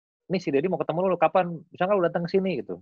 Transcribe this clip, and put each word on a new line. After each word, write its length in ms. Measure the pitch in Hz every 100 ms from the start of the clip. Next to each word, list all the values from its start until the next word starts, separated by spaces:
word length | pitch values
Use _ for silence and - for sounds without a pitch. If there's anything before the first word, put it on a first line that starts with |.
| _ _ -
ini 60 | 180
si 80 | 175
Deddy 140 | 139 180
mau 80 | 160
ketemu 300 | 151 156 190
lu, 40 | 175
kapan? 380 | 160 190 175 165 -
Bisa 140 | - 180
nggak 80 | 208
lu 60 | 170
datang 160 | 175 170
ke 40 | 196
sini?" 240 | 190 143
gitu. 160 | 104 87